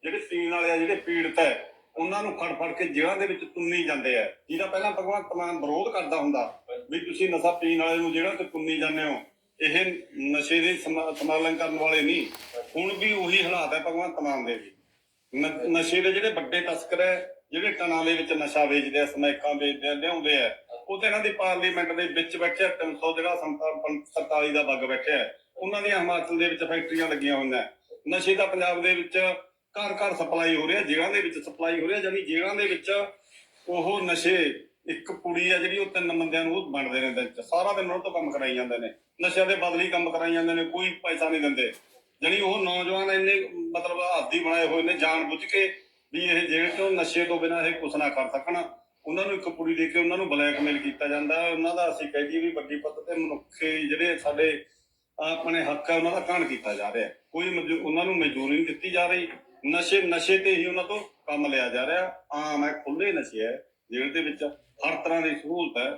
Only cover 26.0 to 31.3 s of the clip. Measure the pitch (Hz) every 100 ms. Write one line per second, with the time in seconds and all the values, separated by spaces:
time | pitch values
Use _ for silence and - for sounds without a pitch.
26 | 175 175 165 170 170 160 160 165 156 160
27 | 160 143 143 139 135 127 120 - _ -
28 | 147 180 180 190 190 185 180 175 175 175
29 | 170 160 139 139 - _ _ 202 208 -
30 | 202 165 160 165 165 156 156 196 143 156
31 | 180 202 170